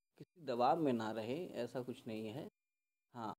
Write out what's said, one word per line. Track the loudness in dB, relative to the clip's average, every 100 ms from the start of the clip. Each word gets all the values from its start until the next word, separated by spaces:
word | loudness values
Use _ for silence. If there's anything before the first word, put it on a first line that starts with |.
| _ -20
किसी | -20 -10 -2
दबाव | 4 6 6
में | 4
ना | 4 2
रहें, | 0 -2 -2 -4
ऐसा | -4 -2 -2
कुछ | -4 -6 -6
नहीं | -6 -4
है। | -6 -8 -12 _ _ _ _ _
हाँ, | -6 -6